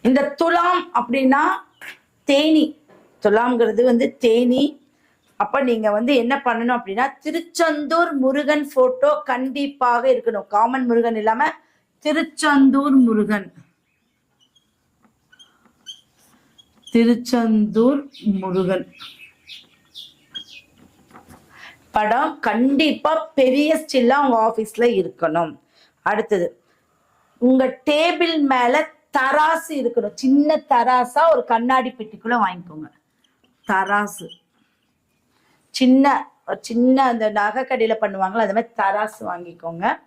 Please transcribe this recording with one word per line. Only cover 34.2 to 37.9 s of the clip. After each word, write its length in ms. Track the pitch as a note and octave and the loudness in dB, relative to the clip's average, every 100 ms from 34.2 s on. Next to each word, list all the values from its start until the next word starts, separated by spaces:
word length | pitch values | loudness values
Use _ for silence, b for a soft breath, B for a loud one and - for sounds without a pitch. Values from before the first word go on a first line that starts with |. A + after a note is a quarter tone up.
| E3+ - _ _ _ _ _ _ _ _ _ _ _ _ _ | -18 -20 _ _ _ _ _ _ _ _ _ _ _ _ _
சின்ன, 560 | - B3+ C4 C#4 C4 - _ - | 0 4 4 4 2 -4 _ -12
ஒரு 120 | - | -12
சின்ன 360 | - A#3 B3+ C4 | -6 0 2 4
அந்த 280 | C4 A#3 G#3+ | 2 0 -2
நகை 320 | G#3 G#3 A3 | 0 -2 -4
கடையில 320 | C4 B3+ A3 | -4 -2 0